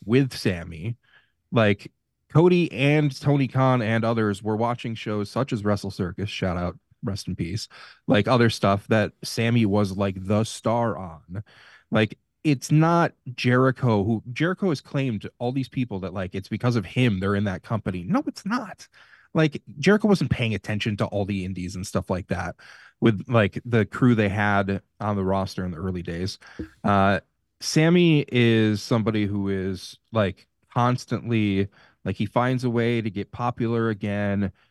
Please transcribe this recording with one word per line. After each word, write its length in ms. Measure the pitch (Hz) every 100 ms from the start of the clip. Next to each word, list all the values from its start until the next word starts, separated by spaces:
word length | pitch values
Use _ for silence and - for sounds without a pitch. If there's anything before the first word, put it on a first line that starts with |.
with 280 | 98 127 135
Sammy. 640 | - 110 87 85 80 104 - _ _ _ _ -
Like, 400 | 120 107 101 - _ _ _ _
Cody 380 | 151 180 180 165
and 480 | 104 143 151 151 135
Tony 280 | 147 143 127
Khan 340 | 131 131 123
and 220 | 107 113
others 400 | 113 117 104 98
were 120 | 104 107
watching 380 | 117 120 120
shows 340 | 110 110 107 101
such 240 | 117 135
as 120 | 107
Wrestle 260 | 104 101 98
Circus, 400 | - 90 92 101
shout 260 | - 92 87
out, 220 | 87 - _ _
rest 240 | 110 98 -
in 80 |
peace, 320 | 92 85 104 - - - - -
like, 220 | 104 107
other 200 | 123 117
stuff 380 | - 101 98 -
that 240 | 110 95 -
Sammy 420 | - - 117 120 104
was, 300 | 104 101 95
like, 280 | 101 92
the 200 | 95 107
star 520 | 113 - 110 117 117 80
on. 460 | 90 80 - 95 - - - - -
Like, 260 | 110 107 - _ _
it's 280 | 160 135 -
not 400 | 151 160 170 160 - 135 -
Jericho 640 | - 127 131 - 123 104
who, 200 | 101 107 123
Jericho 360 | 120 165 185 196
has 100 | 147
claimed 480 | - 143 135 101 - -
all 140 | 123
these 160 | 135 131
people 320 | 131 120 95
that, 120 | 90
like, 220 | 98 90
it's 140 | 98 -
because 260 | 107 123
of 100 | 117
him 360 | 85 131 123 95
they're 160 | 98 101
in 80 |
that 180 | 101 90
company. 400 | - 110 - 90
No, 200 | 87 254 302
it's 180 | -
not. 440 | 196 254 196 - - - - - _
Like, 300 | 165 156 - - -
Jericho 300 | 175 208 208
wasn't 220 | 190 135
paying 220 | - 117
attention 420 | 104 - 104 113 101
to 100 | 113
all 180 | 101
the 200 | 98 98
indies 320 | 92 90 90 92
and 100 | 95
stuff 240 | 92 -
like 160 | 90 -
that, 280 | 90 87 - - - - -
with, 220 | 127 98 -
like, 320 | 117 101 117
the 200 | 120 117
crew 300 | 98 - 123
they 140 | 110 101
had 520 | 104 104 101 98 98 - -
on 160 | 104 101
the 80 |
roster 400 | 92 98 95 -
in 80 | 90
the 40 | 80
early 260 | 92 90
days. 360 | 85 85 95 - - - - _
Uh, 340 | 214 101 98 190 - _ _ _
Sammy 640 | - 160 160 180 170 147 -
is 520 | 123 117 113 110 101
somebody 460 | - 117 107 107 101
who 220 | 101 98
is, 500 | 95 95 92 - - _
like, 340 | 113 98 - _ _ _
constantly, 960 | 127 123 127 - 113 117 113 104 98 98 _ _ _
like, 100 | 95
he 120 | - 110
finds 360 | 120 123 127
a 80 | 123
way 300 | 117 117 117
to 100 | 107
get 220 | 95 -
popular 580 | - 120 - 117 117 113
again, 640 | 104 104 101 101 101 95 - _